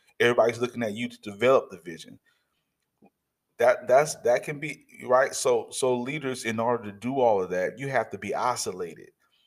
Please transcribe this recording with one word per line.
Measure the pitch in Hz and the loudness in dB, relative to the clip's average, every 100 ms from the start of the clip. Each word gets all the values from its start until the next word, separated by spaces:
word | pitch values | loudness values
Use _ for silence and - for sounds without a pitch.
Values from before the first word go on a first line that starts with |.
| _ - | _ 0
Everybody's | 120 120 117 117 | 2 4 2 0
looking | 120 120 | -4 -4
at | 110 | -6
you | 107 120 | -4 -8
to | - | -10
develop | 107 101 120 131 - | -14 0 4 4 2
the | 90 | -8
vision. | 85 82 - - _ _ _ _ _ _ _ _ _ _ _ _ _ - | -16 -16 -18 -20 _ _ _ _ _ _ _ _ _ _ _ _ _ 2
That, | 117 - - | 4 4 4
that's, | 131 151 - | 4 4 0
that | 113 151 | 2 2
can | 156 147 | 0 -8
be, | 151 - _ - | -10 -10 _ -12
right? | 120 127 135 | 2 2 2
So, | - 131 117 - | 0 0 0 -2
so | - 131 | -2 0
leaders, | 123 123 151 135 123 113 | 0 -4 -6 -6 -6 -4
in | 110 | -2
order | 117 117 | -2 -2
to | 104 | -6
do | 98 117 135 | -8 -6 0
all | 120 98 | 2 2
of | 90 | 0
that, | 90 87 - | -2 -2 -4
you | 135 | -4
have | 127 110 | -2 -2
to | 101 | -6
be | 101 | -6
isolated. | 82 120 120 - 92 85 - - _ _ _ | -2 -2 -2 -6 -8 -10 -12 -20 _ _ _